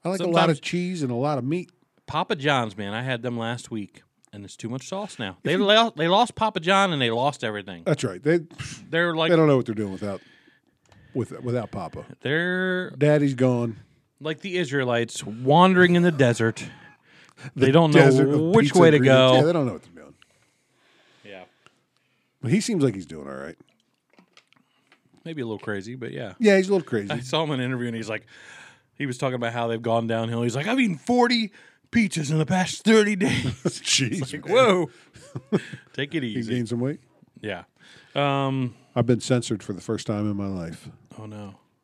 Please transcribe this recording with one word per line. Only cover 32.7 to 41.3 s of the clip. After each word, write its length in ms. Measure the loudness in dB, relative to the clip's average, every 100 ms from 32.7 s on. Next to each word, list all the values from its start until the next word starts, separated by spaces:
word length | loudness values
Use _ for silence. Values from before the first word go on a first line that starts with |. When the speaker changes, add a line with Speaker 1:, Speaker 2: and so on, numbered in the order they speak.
| -2 4
Speaker 2:
thirty 320 | 4 4 0
days." 260 | -2 0
<laughs> 200 | -4 -4 -6
Speaker 1:
Jeez, 560 | -6 -2 0 0 -4
Speaker 2:
It's 100 | -8
like, 120 | -10 0
Speaker 1:
man. 80 | 4
Speaker 2:
whoa. 340 | 4 4 0 -8 _ -20 -16 -16
Speaker 1:
<laughs> 160 | -4 -4 -4 -18 _
Speaker 2:
Take 220 | -10 -6 -4
it 80 |
Speaker 1:
He 60 | -4
Speaker 2:
easy. 240 | -6 -4 -4
Speaker 1:
gained 140 | -4
some 100 | -4
weight? 220 | -4 -6 _ _ _ -14
Speaker 2:
Yeah. 220 | -10 -10 -12 _ -20 -20 _ -4
Um, 600 | -2 -2 -2 -4 -6 -8 _ -2
Speaker 1:
I've 100 | 2
been 140 | 0
censored 420 | 0 -2 -2 -8
for 120 | -8
the 80 | -12
first 260 | -8 -8 -6
time 240 | -4 -4
in 60 | -4
my 100 | -6
life. 400 | -8 -10 -14 -20 -20 _ -20
Speaker 2:
Oh, 60 |
no. 300 | -18